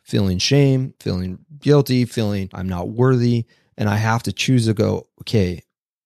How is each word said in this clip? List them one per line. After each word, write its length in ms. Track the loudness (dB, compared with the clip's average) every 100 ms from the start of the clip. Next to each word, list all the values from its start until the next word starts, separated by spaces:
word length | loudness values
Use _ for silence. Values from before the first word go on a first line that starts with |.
feeling 340 | -4 -2 0 0
shame, 560 | 2 4 4 2 -2 -8
feeling 380 | -6 -4 -6 -10 _ -4
guilty, 440 | 2 2 4 0
feeling 460 | 0 -2 -2 -4 -6
I'm 160 | -8 -6
not 220 | -6 -6
worthy. 560 | 0 2 2 2 0 -4 _ _ -4
And 100 | -2
I 80 | 0
have 260 | 0 -2
to 80 | -4
choose 340 | -4 2 2 2
to 80 |
go, 320 | 0 0 -2 -8 _
"Okay, 400 | -2 0 0 -4 -14 _ _ _